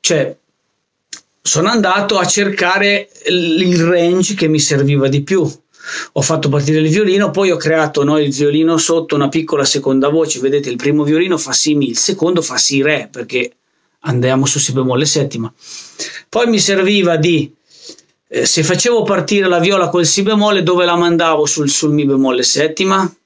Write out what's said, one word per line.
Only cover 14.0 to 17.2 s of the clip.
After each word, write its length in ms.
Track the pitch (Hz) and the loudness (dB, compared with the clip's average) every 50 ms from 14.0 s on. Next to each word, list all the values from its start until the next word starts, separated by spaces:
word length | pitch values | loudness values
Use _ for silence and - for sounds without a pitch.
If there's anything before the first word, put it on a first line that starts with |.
andiamo 460 | - 156 131 123 123 131 131 131 135 | -6 -4 -2 0 0 0 2 2 0
su 120 | 139 - 147 | 0 0 -2
si 140 | - - 131 | -2 -2 -2
bemolle 320 | 135 131 127 127 123 151 | -2 -2 0 0 0 0
settima. 480 | 151 - 156 143 143 - 123 113 110 _ _ - - - - - - - - - - - - - _ | 0 0 -2 -2 -4 -4 -8 -10 -10 _ _ -20 -20 -20 -18 -20 -20 -16 -14 -14 -14 -14 -16 -18 _
Poi 180 | - 220 240 | -2 0 0
mi 120 | 233 226 208 | 2 2 2
serviva 580 | - - 196 190 185 190 208 202 185 175 170 | 2 2 2 2 2 2 2 2 2 2 2
di, 360 | 160 | 2